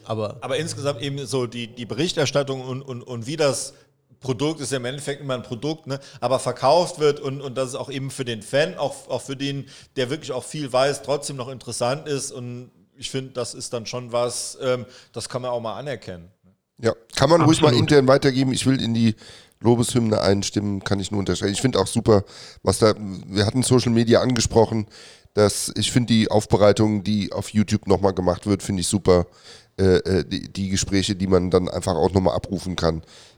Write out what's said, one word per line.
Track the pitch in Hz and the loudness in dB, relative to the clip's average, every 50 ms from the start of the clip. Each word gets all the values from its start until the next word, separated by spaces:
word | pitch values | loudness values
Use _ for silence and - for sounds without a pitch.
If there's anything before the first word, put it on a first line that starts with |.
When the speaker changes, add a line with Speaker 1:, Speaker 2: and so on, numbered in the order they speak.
| - | -10
Speaker 1:
Aber | - 110 110 107 101 123 123 | -8 -6 -6 -6 -6 -8 -10
Speaker 2:
Aber | 127 123 131 | -8 -6 -4
insgesamt | 139 160 170 - 127 139 143 143 113 | -4 -4 -6 -8 -6 -4 -4 -4 -4
eben | 147 139 139 143 135 | -6 -8 -6 -8 -6
so | - 135 131 123 | -4 -4 -4 -4
die, | 113 117 120 117 | -4 -6 -10 -10
die | 110 - - 117 | -10 -12 -12 -12
Berichterstattung | 92 110 120 165 180 - 165 143 123 - 143 139 131 135 131 | -8 -4 -2 -2 -2 0 0 -2 0 0 0 -2 -2 -4 -6
und, | 127 131 127 135 | -8 -8 -10 -10
und, | 135 - 123 120 - | -10 -10 -12 -12 -12
und | 123 123 117 110 | -10 -10 -10 -8
wie | 127 160 | -6 -2
das | 156 151 139 123 - - - - _ _ _ _ _ _ _ _ _ | 0 0 0 0 -2 -6 -10 -14 _ _ _ _ _ _ _ _ _
Produkt | - 131 135 117 143 156 165 147 | -6 -6 -4 -2 -2 -2 -2 -4
ist | 135 - | -6 -6
ja | 139 | -6
im | 127 120 | -6 -6
Endeffekt | 123 139 143 - 139 143 147 | -6 -8 -8 -8 -8 -8 -8
immer | 147 135 127 | -6 -6 -6
ein | 117 107 | -6 -8
Produkt, | - 120 110 143 151 160 - _ | -10 -10 -8 -6 -6 -6 -8 _
ne? | 131 139 135 - - - - | -10 -10 -10 -12 -16 -10 -6
Aber | 123 123 131 120 | -2 -2 0 0
verkauft | - 127 123 - 131 135 156 180 175 - - 143 | 0 -4 -4 0 2 4 4 4 2 0 -2 0
wird | 151 147 139 - | 0 0 0 0
und, | 151 135 135 143 | -4 -8 -8 -8
und | 139 135 117 | -10 -8 -6
dass | 131 131 123 | -4 -4 -4
es | 131 | -6
auch | 123 127 - | -8 -8 -8
eben | 151 135 135 135 | -8 -8 -8 -8
für | - - 127 | -8 -8 -8
den | 120 117 107 | -6 -8 -8
Fan, | - - 131 139 160 185 175 | -6 -2 0 0 0 0 -2
auch, | - 139 127 - - - - | -4 -6 -6 -6 -10 -8 -8
auch | 131 120 | -8 -6
für | - 139 139 | -6 -8 -8
den, | 131 139 143 139 139 - - - - - _ _ | -6 -6 -6 -6 -8 -10 -14 -18 -20 -20 _ _
der | 135 123 120 | -4 -4 -2
wirklich | 151 - - - | -4 -6 -6 -8
auch | 131 123 - | -8 -8 -8
viel | - - 156 143 123 | -8 -8 -8 -6 0
weiß, | 123 127 135 143 139 - - | 2 2 2 2 0 -2 -4
trotzdem | 127 143 147 - - 143 | -4 -4 -4 -4 -8 -8
noch | 135 120 135 | -10 -10 -10
interessant | 131 123 - - - - 123 120 139 - - | -12 -12 -12 -10 -6 -2 -2 -2 -2 -4 -4
ist. | 151 143 135 - - | -6 -6 -6 -6 -8
Und | - 123 123 123 120 123 127 - _ _ _ _ _ | -10 -12 -12 -12 -12 -14 -16 -18 _ _ _ _ _
ich | 139 120 - | -14 -10 -8
finde, | - 135 131 131 - | -6 -6 -8 -6 -6
das | 123 117 - - | -8 -8 -8 -8
ist | 131 123 - 127 | -12 -10 -8 -8
dann | 117 107 | -8 -8
schon | - - 123 123 117 117 | -8 -10 -10 -6 -4 -2
was, | 120 123 120 117 - - - - - 135 | 0 0 -2 -2 -6 -8 -10 -10 -4 -2
ähm, | 127 127 123 117 - - - - _ | -2 -2 -2 -4 -10 -18 -20 -20 _
das | - 117 - | -14 -12 -10
kann | - - 123 | -8 -8 -6
man | 127 127 | -4 -4
auch | 120 120 | -4 -4
mal | 113 110 98 | -4 -6 -8
anerkennen. | 107 139 147 127 - - 95 90 85 85 92 _ _ _ 92 _ _ _ _ _ - | -8 -8 -8 -10 -10 -10 -14 -14 -14 -16 -20 _ _ _ _ _ _ _ _ _ -2
Speaker 3:
Ja, | 117 113 - - _ - - | -2 -2 -2 -2 _ -8 -2
kann | - 135 147 | 0 4 4
man | 170 165 | 6 6
ruhig | 165 156 160 - | 6 4 6 6
mal | 160 151 | 6 4
Speaker 4:
Absolut. | 123 113 110 - | 6 4 4 6
Speaker 3:
intern | 147 143 131 | 6 6 8
weitergeben. | 127 135 139 - 139 127 131 135 131 120 | 6 6 6 4 2 2 2 0 0 0
Ich | - - | 0 0
will | 135 135 - | 0 0 2
in | - 117 113 | 0 0 2
die | 113 117 113 107 - - - - - - _ _ _ | 2 4 2 2 0 -6 -20 -20 -20 -20 _ _ _
Lobeshymne | - 113 120 117 117 - - 127 117 110 104 - | 2 4 4 4 2 2 2 0 2 2 2 2
einstimmen, | 73 95 101 101 98 - - 107 101 104 101 95 - | 4 2 2 2 0 -2 -2 -2 -2 -2 -4 -4 -2
kann | - 101 101 | -2 -2 -2
ich | 92 - | -2 -2
nur | 104 101 | -4 -2
unterstreichen. | 95 90 87 - 101 101 101 | -2 -2 -2 -2 -2 -2 -2
Ich | - | 0
finde | - 131 123 - | 0 2 2 2
auch | - | 0
super, | - - 120 - 113 107 98 - - - - - - - - - | 0 -2 0 4 6 6 4 4 0 -8 -20 -20 -20 -20 -2 0
was | - 95 - | 0 2 4
da, | 117 107 95 101 107 98 92 90 90 | 4 4 4 2 -4 -10 -10 -12 -10
wir | 87 95 101 101 | -4 -2 0 0
hatten | - - 127 113 | 2 2 0 2
Social | - 127 123 - 127 | 4 4 4 4 4
Media | 113 117 120 113 113 87 | 2 2 4 6 4 4
angesprochen, | 101 127 127 113 - - - 117 107 - 113 110 101 - - - - - - _ _ _ _ | 4 2 0 0 0 2 4 4 4 4 2 -2 -4 -6 -12 -20 -20 -20 -20 _ _ _ _
dass | 104 104 101 - - - - - | 4 4 4 2 0 -6 -6 -4
ich | - 104 - | -4 -2 0
finde | - 127 120 104 117 | 2 2 2 4 4
die | 110 104 - | 4 4 4
Aufbereitung, | - 107 - - 120 92 104 104 98 - 107 107 107 104 87 | 2 0 2 2 4 6 6 6 6 6 2 2 0 0 -2
die | 107 107 104 92 - | -2 -2 -2 -2 -4
auf | - 101 - - | -6 -6 -8 -2
YouTube | - 107 101 - 107 - - | 0 0 2 2 0 0 2
nochmal | 98 95 87 98 98 92 | 2 2 4 4 2 0
gemacht | 92 90 90 87 - - | 2 0 0 0 0 0
wird, | 104 101 90 - | -2 -2 0 -2
finde | - 101 90 | -2 -4 -2
ich | 85 | -2
super. | - 107 95 - 92 90 87 85 - _ _ - - - - _ _ _ - | -2 -2 2 4 4 4 4 4 0 _ _ -20 -20 -20 -20 _ _ _ 2
Äh, | 95 92 90 | 4 4 4
äh, | - - 85 95 85 - | 4 2 0 0 0 0
die, | - 95 - - - | -2 -6 -8 -8 -8
die | - 95 98 95 | -8 -6 -4 -2
Gespräche, | 98 95 - - 98 98 92 107 101 | -2 -2 -2 0 0 0 0 0 -2
die | 87 98 | -2 2
man | 92 95 90 90 90 | 2 4 4 4 4
dann | 87 92 90 - | 2 2 2 0
einfach | - 90 - 98 87 | -4 -4 -2 -2 2
auch | 78 82 92 | 2 2 4
nochmal | 90 98 92 87 - | 4 4 2 2 2
abrufen | - - - 98 82 - 92 87 | 0 -2 -6 -6 -6 -6 -6 -4
kann, | - 85 82 80 80 - - - - - - _ | 0 0 0 0 -2 -6 -14 -20 -20 -20 -20 _